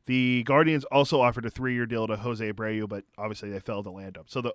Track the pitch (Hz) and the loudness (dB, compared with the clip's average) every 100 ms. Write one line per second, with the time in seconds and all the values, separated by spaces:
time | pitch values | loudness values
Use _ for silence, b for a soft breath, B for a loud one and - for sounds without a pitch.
0 | - 127 127 123 120 139 160 151 135 139 | 0 2 4 2 4 4 6 2 2 2
1 | 139 147 123 123 113 - 127 123 117 117 | 4 4 4 2 -6 -4 -2 0 0 -2
2 | 110 107 120 113 110 104 110 110 104 101 | -2 -2 -4 -4 -4 -4 -2 -2 -4 -6
3 | - - 107 104 104 98 - 101 101 95 | -10 -8 -8 -6 -8 -8 -6 -6 -8 -12
4 | 95 92 - 131 120 | -14 -16 -10 -6 -4